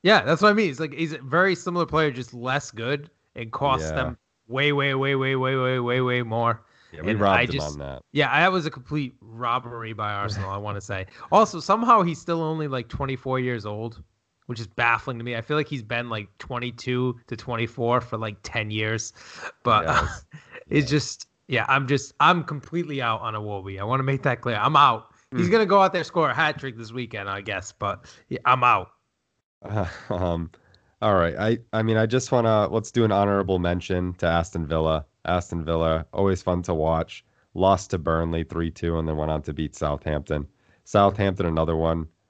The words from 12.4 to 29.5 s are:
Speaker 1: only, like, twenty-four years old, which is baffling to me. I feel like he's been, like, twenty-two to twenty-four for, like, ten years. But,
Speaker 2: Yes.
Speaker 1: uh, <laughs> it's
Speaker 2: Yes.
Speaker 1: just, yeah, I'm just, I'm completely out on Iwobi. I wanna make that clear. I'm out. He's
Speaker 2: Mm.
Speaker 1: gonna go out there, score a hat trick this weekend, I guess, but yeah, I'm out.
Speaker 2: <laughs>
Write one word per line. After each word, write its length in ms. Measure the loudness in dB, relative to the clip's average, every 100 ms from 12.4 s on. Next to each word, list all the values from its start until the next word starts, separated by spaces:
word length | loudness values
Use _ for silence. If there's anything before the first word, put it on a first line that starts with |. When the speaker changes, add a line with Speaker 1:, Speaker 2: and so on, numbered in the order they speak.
Speaker 1:
only, 260 | -2 -4 -4
like, 200 | -4 -6
twenty-four 500 | -6 -4 -4 -2 -2
years 240 | -2 -4
old, 380 | -6 -8 -8 -12 -20 _ _ _ -12
which 120 | -10
is 60 |
baffling 540 | -8 0 2 2 -2 -8
to 40 |
me. 120 | -6
I 60 | -6
feel 140 | -2
like 120 | -2 -2
he's 160 | -6
been, 260 | -6 -6 -4
like, 260 | -8 -8 _
twenty-two 800 | -10 -6 -6 -6 -2 0 -2 -4 _
to 100 | -12
twenty-four 640 | -6 -4 -4 -2 0 0
for, 160 | 0 -6
like, 200 | -6 -8
ten 300 | -8 -6 -4
years. 420 | -2 -2 -2 -6 -14 -20 -16 -16 _
But, 240 | 2 4
Speaker 2:
Yes. 160 | 4 0 0 -8 -18
Speaker 1:
uh, 40 | -20 _
<laughs> 180 | -20 0
it's 140 | 0
Speaker 2:
Yes. 40 | 2
Speaker 1:
just, 380 | 0 -2 -12 -18 _ -4
yeah, 180 | -2 2
I'm 160 | 0 2
just, 260 | -2 -2 2
I'm 240 | 4 4
completely 600 | -2 -10 -8 -6 -6 -4
out 180 | -2 -2
on 140 | -4
Iwobi. 440 | -6 -6 -8 -8 -8
I 40 |
wanna 180 | -2 0
make 200 | 0 0
that 180 | 0 -2
clear. 140 | -2
I'm 200 | 0 4
out. 340 | 6 6 4 -6 _ _ -2
He's 100 | 4
Speaker 2:
Mm. 40 |
Speaker 1:
gonna 140 | 4 6
go 120 | 6
out 140 | 6
there, 100 | 2
score 280 | -2 0 2
a 20 |
hat 240 | 2 0 -2
trick 160 | -10
this 160 | -12 -10
weekend, 380 | -8 -8 -8 -6
I 120 | -6
guess, 300 | -6 -6 -8
but 320 | _ -6 -4 -12 -20 _
yeah, 100 | -2
I'm 180 | 2 4
out. 260 | 4 2 0
Speaker 2:
<laughs> 60 | _ _ _ _ _ _